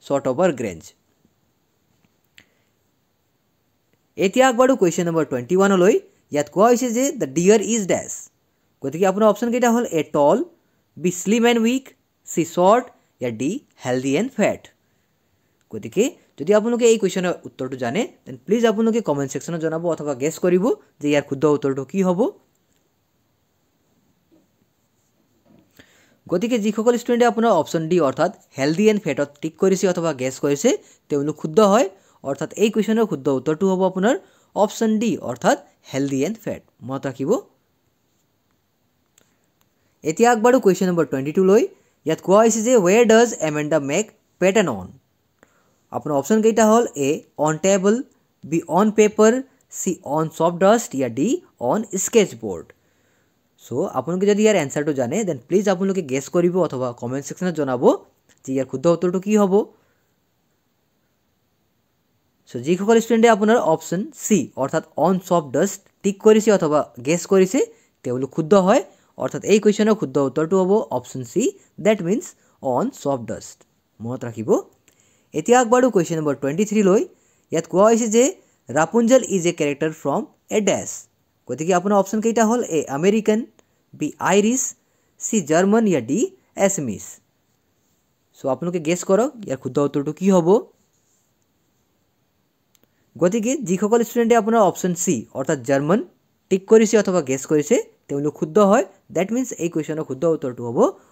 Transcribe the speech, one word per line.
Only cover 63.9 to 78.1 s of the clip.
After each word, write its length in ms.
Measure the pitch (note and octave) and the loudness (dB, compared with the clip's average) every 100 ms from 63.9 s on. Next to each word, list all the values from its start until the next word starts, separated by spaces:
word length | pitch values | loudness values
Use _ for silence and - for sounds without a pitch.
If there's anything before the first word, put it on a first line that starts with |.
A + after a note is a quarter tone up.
| E3+ C4+ - - | -6 -6 -12 0
চি 240 | G#3 A2 - | 0 0 -4
অৰ্থাৎ 260 | C3 D#3+ - - | -4 -4 -6 -2
অন 220 | D#3 F#3 | 0 0
ছফ্ট 280 | - F3 D3 | 0 -2 0
ডাষ্ট 300 | C3+ G3 - _ _ | -2 -2 -4 _ _
টিক 200 | G3 G3 | -6 0
কৰিছে 280 | G#3+ A3 G#3+ | 4 4 4
অথবা 420 | G3 E3 D3 - - B2 | 2 2 0 -2 -8 -4
গেছ 200 | F3 - | -2 2
কৰিছে, 340 | F#3+ F#3 C4 A4+ - _ _ | 2 4 2 -4 -6 _ _
তেওঁলোক 320 | - B2 C3 - | -8 -6 -6 -6
শুদ্ধ 180 | D#3 | 2
হয়, 300 | G3+ F#3 B3 F#4+ _ _ - | 4 4 2 0 _ _ -8
অৰ্থাৎ 240 | C3 C#3+ | -8 -6
এই 160 | - G#3 | 2 4
কুৱেশ্যনৰ 360 | G#3 G3+ G#3+ G#3+ | 4 2 2 0
শুদ্ধ 180 | C#3+ C#3 | -2 -2
উত্তৰটো 380 | C#3 C#3+ D#3+ F#3+ | -2 -2 0 0
হ'ব 80 | F3+ G#3 - | 2 0 0
অপশ্যন 320 | B2+ A#2 C3+ | -8 -8 -12
চি, 360 | B2 - C#4 - _ - | -6 -2 -2 -4 _ -6
ডেট 200 | F3 G#3+ | -2 0
মিনছ 240 | E3+ A3+ - _ _ _ | -2 -4 -6 _ _ _
অন 280 | C3+ B2+ A#3+ | -4 -2 -2
ছফ্ট 360 | - C#3+ C3+ G#2+ | -6 -6 -6 -6
ডাষ্ট, 320 | F#2+ - - _ _ _ _ | -12 -14 -20 _ _ _ _
মনত 240 | A2 B2+ A#2+ | -12 -10 -10
ৰাখিব। 240 | A#2 A2 C4 - _ _ _ _ _ _ | -10 -2 -2 -2 _ _ _ _ _ _
এতিয়া 260 | D3 D#3+ A#3+ | -8 2 2
আগবাঢ়ো 300 | B3 B3 B3+ | 4 2 4
কুৱেশ্যন 280 | G3+ E3 D#3+ | 2 0 -2
নম্বৰ 180 | D3+ C3+ | -2 -2
টুৱেণ্টি 300 | C3+ D3+ G#3 | -4 -2 -2
থ্ৰীলৈ। 400 | G#3 F#3+ G3+ F#4 _ _ _ _ | 2 4 2 0 _ _ _ _
ইয়াত 140 | D3+ E3 | -6 -4
কোৱা 180 | F3 G#3 | 2 4
হৈছে 220 | A#3 | 4
যে, 160 | A#3 | 2